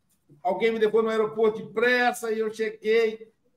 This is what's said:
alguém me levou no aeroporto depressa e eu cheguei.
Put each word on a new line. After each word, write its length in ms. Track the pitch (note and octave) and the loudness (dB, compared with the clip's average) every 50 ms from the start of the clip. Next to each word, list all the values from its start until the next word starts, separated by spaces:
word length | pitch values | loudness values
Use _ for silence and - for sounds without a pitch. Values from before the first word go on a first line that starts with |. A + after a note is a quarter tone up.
| _ _ _ _ _ _ D3 _ | _ _ _ _ _ _ -12 _
alguém 300 | - F3+ F#3+ - A3+ A3+ | -2 -2 0 2 2 2
me 60 | A3+ A3 | 2 2
levou 240 | G#3+ G#3+ G#3+ A3+ | 2 2 2 2
no 60 | A3+ A3 | 2 2
aeroporto 540 | A3 A3 A3 G#3+ - G#3+ A3+ G#3+ G#3+ G#3 | 0 0 -2 -2 0 2 2 2 2 0
depressa 680 | F#3 - - A3+ A#3 B3 B3 B3 B3 A#3+ A#3 - A3+ A3+ | -8 -8 -4 0 0 2 2 2 2 0 0 -2 -4 -4
e 80 | G#3+ A3 | -4 -2
eu 120 | A3 G#3+ | -4 -4
cheguei. 800 | G#3+ - A3 G#3+ G#3+ - G#3 G#3+ A3 A#3 A3+ G#3+ G#3+ - - - _ _ _ _ _ | -4 -4 -6 -6 -6 -6 -2 0 2 2 2 0 -2 -6 -14 -20 _ _ _ _ _